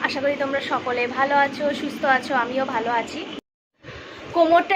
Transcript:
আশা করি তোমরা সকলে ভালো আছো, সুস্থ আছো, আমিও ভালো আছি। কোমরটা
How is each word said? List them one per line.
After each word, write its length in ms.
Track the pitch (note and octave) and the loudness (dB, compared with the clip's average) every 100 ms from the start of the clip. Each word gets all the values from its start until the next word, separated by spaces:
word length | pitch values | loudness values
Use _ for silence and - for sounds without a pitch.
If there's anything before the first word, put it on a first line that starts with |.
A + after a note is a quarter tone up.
| D4 | -2
আশা 140 | C#4+ | 0
করি 100 | C#4 C#4 | -2 0
তোমরা 180 | C#4 C#4 - | -2 -2 -2
সকলে 300 | C4+ B3 B3 A#3+ B3+ | -4 -2 -2 -2 0
ভালো 160 | C#4 C#4+ | 2 4
আছো, 200 | C#4 C#4 D4 C#4+ | 2 0 -2 -2
সুস্থ 220 | C#4+ - D4 C4 | -6 -2 2 2
আছো, 160 | - C4+ | 2 0
আমিও 200 | A#3 C4 C4+ | 0 -2 -2
ভালো 160 | A#3+ A#3 A#3 | -2 0 -2
আছি। 200 | A3+ D4+ G4 - _ _ _ _ - - - - - | -2 -8 -10 -12 _ _ _ _ -18 -16 -16 -16 -4
কোমরটা 400 | F4 E4 E4+ F4+ | 2 6 6 6